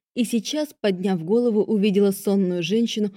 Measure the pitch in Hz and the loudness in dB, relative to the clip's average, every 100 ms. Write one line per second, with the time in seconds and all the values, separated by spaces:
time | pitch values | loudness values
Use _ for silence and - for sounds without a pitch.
0 | _ - 240 233 - 302 294 - 214 180 | _ -4 -2 -2 -4 -4 -6 -4 -2 0
1 | 190 185 160 226 240 214 - 214 208 190 | -2 -2 0 0 2 2 0 2 2 4
2 | 202 196 - 196 185 180 165 220 233 220 | 2 0 0 2 2 0 -2 0 0 -2
3 | 208 | -6